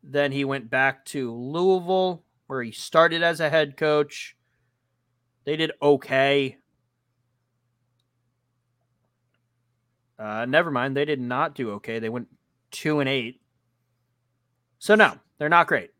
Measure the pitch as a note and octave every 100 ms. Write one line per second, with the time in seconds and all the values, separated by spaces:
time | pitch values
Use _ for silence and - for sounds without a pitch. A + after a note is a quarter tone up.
0 | C#3+ C#3+ C#3+ C3+ C#3 C3+ A2 C3 C3+ C3
1 | - C#3+ B2 A#2 B2 D#3+ F#3 F#3 F3 F#3
2 | F#3 E3+ _ _ _ C3 A#2+ - - E3
3 | E3 E3 E3+ E3 D#3 D#3+ D3+ C#3+ D#3 D3+
4 | D3 - - _ _ _ _ _ _ _
5 | _ _ _ _ - D#3 D#3+ - D3 C#3+
6 | - C3+ C#3 C#3+ C3+ - _ _ _ _
7 | _ _ _ _ _ _ _ _ _ _
8 | _ _ _ _ _ _ _ _ _ _
9 | _ _ _ _ _ _ _ _ _ _
10 | _ _ G#2+ G#2+ A#2+ D3 E3+ C3 C3 C3+
11 | C#3+ C#3+ B2 B2 D#3+ C#3+ A#2+ G#2 - A2+
12 | A2 B2 A#2+ _ _ _ _ - D#3 D3+
13 | C3+ C3+ A#2 - _ _ _ _ _ _
14 | _ _ _ _ _ _ _ _ - G#3+
15 | F#3 - _ _ D3+ E3+ E3 C3+ F2